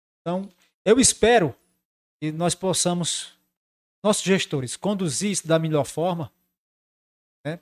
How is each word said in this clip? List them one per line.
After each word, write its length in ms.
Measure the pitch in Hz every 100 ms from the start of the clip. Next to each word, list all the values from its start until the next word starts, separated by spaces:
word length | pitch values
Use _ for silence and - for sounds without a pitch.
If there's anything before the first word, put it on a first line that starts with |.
| _ _
Então, 280 | 165 185 196 _ _ _ 185
eu 140 | 214
espero 540 | - - 214 240 151 - _ _ _ _ _ _
que 100 | 156
nós 240 | 156 170 -
possamos, 840 | 185 185 180 175 165 - - _ _ _ _ _ _ _
nossos 200 | 208 202
gestores, 520 | 175 190 - 143 123 -
conduzir 540 | 190 202 175 120 202
isso 160 | 185 156
da 120 | 160
melhor 240 | 160 156 127
forma, 460 | - 175 170 135 _ _ _ _ _ _ _ _ _ _ _ 143
né? 140 | 170